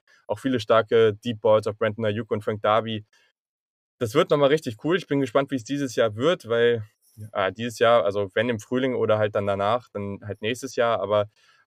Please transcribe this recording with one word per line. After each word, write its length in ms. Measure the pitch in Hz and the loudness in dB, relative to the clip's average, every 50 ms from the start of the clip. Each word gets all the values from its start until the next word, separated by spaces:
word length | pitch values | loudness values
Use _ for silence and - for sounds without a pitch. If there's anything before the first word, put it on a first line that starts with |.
| _ _ _ _ _ - | _ _ _ _ _ -8
Auch 100 | 107 - | -6 -4
viele 220 | - 135 127 117 | -2 -2 -2 -2
starke 540 | - - 117 113 113 - 120 113 113 110 101 | 2 2 2 4 4 4 4 4 4 4 2
Deep 260 | - - 120 110 107 | -2 -6 -8 -4 0
Balls 260 | - 110 107 107 - | 2 4 4 4 2
auf 100 | 110 107 | 0 -4
Brandon 280 | - 113 110 104 113 113 | -2 -2 -2 -2 -2 -2
Ayuk 260 | 107 104 113 117 - | -2 -2 -4 -4 -4
und 140 | 113 107 - | -6 -4 -4
Frank 180 | 117 107 107 | -4 -4 -2
Darby. 420 | - 104 107 113 110 113 110 104 104 _ _ _ _ _ _ _ _ _ _ _ _ _ _ _ _ _ _ - | 0 2 2 2 0 -2 -6 -10 -10 _ _ _ _ _ _ _ _ _ _ _ _ _ _ _ _ _ _ -6
Das 160 | 123 107 135 | -4 0 2
wird 160 | 151 - - | 2 2 2
noch 80 | 160 147 | 2 2
mal 80 | 143 | 4
richtig 300 | 135 151 160 - 127 110 - - | 4 2 0 -2 -4 -10 -6 -4
cool. 120 | 151 180 | -2 -2
Ich 120 | 180 165 - | -2 -2 -2
bin 100 | 143 139 | -2 -2
gespannt, 320 | 135 127 - 139 139 - | 0 0 0 0 0 -2
wie 60 | 143 | -4
es 80 | 127 110 | -8 -6
dieses 320 | - 139 143 143 123 - | -6 -6 -6 -6 -4 0
Jahr 180 | 127 117 113 104 | 0 0 0 0
wird, 340 | 113 131 165 185 - - 110 | 0 0 0 0 -2 -2 -2
weil, 360 | 117 117 120 120 120 113 104 - _ _ _ _ _ 110 107 107 | 0 2 2 2 2 0 -4 -10 _ _ _ _ _ -18 -16 -8
äh, 200 | - 104 95 95 | -4 -2 -2 -2
dieses 280 | 95 113 117 120 113 - | -2 -6 -8 -6 -2 2
Jahr, 240 | 117 113 117 117 80 | 4 6 6 4 4
also 260 | 101 95 104 101 92 - | 2 0 -2 -4 -2 0
wenn 140 | 110 113 123 | 0 0 0
im 120 | 117 101 | -2 -4
Frühling 340 | - - 123 127 131 131 120 | -6 -4 -4 -2 -2 -2 -2
oder 240 | 107 113 107 107 107 | 0 0 2 2 2
halt 160 | 107 104 107 | 0 0 -2
dann 140 | 107 101 101 | -2 -2 -2
danach, 400 | 98 98 98 104 117 123 - _ | -2 0 0 0 -2 -2 -4 _
dann 280 | - 104 101 101 98 95 104 | -10 -10 -8 -8 -10 -10 -12
halt 160 | 101 98 - | -12 -10 -6
nächstes 340 | 107 110 123 - 135 127 - | -6 -6 -6 -6 -8 -6 -4
Jahr, 240 | 127 117 117 113 92 | -2 0 0 0 0
aber 280 | 101 98 104 104 101 104 _ _ _ _ _ _ _ | 0 0 0 0 0 -2 _ _ _ _ _ _ _